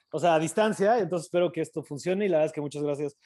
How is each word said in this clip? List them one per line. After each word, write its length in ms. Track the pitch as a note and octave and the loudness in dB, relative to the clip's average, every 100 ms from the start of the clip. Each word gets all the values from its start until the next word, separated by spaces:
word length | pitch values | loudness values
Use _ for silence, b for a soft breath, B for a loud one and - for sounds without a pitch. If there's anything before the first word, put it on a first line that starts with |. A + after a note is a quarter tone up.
| b | b
O 60 | D#3 | 0
sea, 160 | E3+ D#3+ | 2 4
a 40 | |
distancia, 600 | D#3+ - A3 F3+ G3+ A#3+ | 2 0 0 2 2 2
entonces 280 | F3+ F3 - | 2 -2 -2
espero 240 | F3 F3 | 0 0
que 80 | D#3+ | 0
esto 220 | D#3 - | -6 -6
funcione 420 | - C#3+ E3+ F#3 G#3 | -10 -8 -4 -2 2
y 20 | |
la 100 | D#3+ | 2
verdad 80 | D#3 | 2
es 40 | |
que 60 | D#3 | -2
muchas 240 | D3 D3 | -8 -4
gracias, 320 | D3 C#3+ D3 - | -4 -4 -6 -8